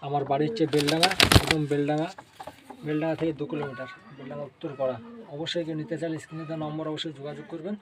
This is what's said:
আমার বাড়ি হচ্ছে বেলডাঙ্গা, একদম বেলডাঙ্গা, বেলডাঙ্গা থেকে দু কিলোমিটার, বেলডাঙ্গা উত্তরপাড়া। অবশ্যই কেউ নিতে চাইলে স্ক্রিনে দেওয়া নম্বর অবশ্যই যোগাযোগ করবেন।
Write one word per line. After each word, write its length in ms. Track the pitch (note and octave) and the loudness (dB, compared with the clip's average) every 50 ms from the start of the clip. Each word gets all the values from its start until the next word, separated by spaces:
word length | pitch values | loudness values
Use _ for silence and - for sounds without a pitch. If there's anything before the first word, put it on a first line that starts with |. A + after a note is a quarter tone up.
| - | -4
আমার 160 | C#3 C#3+ C#3+ C#3 C3+ | 0 0 0 2 2
বাড়ি 140 | C#3 C#3 D3+ D3+ | 4 4 4 2
হচ্ছে 160 | - - E3 C#3+ C#3 | 4 2 2 4 6
বেলডাঙ্গা, 360 | D3 C#3+ D3 D#3+ D#3+ E3+ F#3+ F#3 - - - - - | 4 4 4 4 4 4 4 6 4 6 8 10 8
একদম 220 | - - - D#3 D3+ C3+ | 8 8 2 2 2 2
বেলডাঙ্গা, 380 | D3 C#3+ C#3+ C#3+ D3+ D3+ D#3+ F3 - - - - - - - - - - - - - - D3 | 2 2 2 2 2 0 0 -2 -6 -12 -18 -20 -18 -16 -16 -16 -16 -18 -20 -20 -18 -10 -4
বেলডাঙ্গা 300 | D3 D3+ D3+ D#3+ D#3+ D#3 - | -2 -2 0 0 0 0 0
থেকে 120 | D#3+ E3 D3+ C3+ | 0 0 0 -2
দু 40 | D3 B2+ | -4 -4
কিলোমিটার, 380 | E3 D3 C#3+ C#3 B2 B2+ C3 B2+ - - - - C#3+ | -2 -4 -4 -4 -6 -8 -10 -10 -12 -18 -18 -20 -16
বেলডাঙ্গা 280 | C3+ C3+ C#3+ D3 D3 D3 C#3 | -14 -12 -10 -8 -8 -10 -10
উত্তরপাড়া। 460 | _ _ - D#3+ C#3+ C3 C3+ C3 B2+ A#2 A#2 - - - A3 E3+ D3 | _ _ -10 -10 -4 0 0 0 0 -2 -8 -14 -16 -16 -14 -12 -8
অবশ্যই 300 | C#3+ E3+ E3 - F3 E3 | -6 -6 -2 -2 -2 -2
কেউ 100 | D#3 E3 D#3 | -2 -4 -4
নিতে 140 | D3 - E3+ D3 | -4 -4 -4 -4
চাইলে 160 | E3 E3 D#3+ D#3 | -2 -4 -4 -6
স্ক্রিনে 220 | - - D#3+ D#3+ D#3+ D3 | -8 -10 -10 -10 -6 -6
দেওয়া 120 | D#3+ D#3 D#3 | -6 -4 -4
নম্বর 200 | D3+ D3+ D#3 D#3 D#3 | -4 -4 -4 -4 -4
অবশ্যই 220 | D#3 D3 - E3 D3 C3+ | -4 -4 -6 -8 -8 -8
যোগাযোগ 280 | C#3 D3 D3 C#3+ D#3 - | -10 -10 -10 -10 -12 -10
করবেন। 220 | E3+ E3 D3+ G3 G#3+ G3+ | -10 -8 -6 -6 -6 -8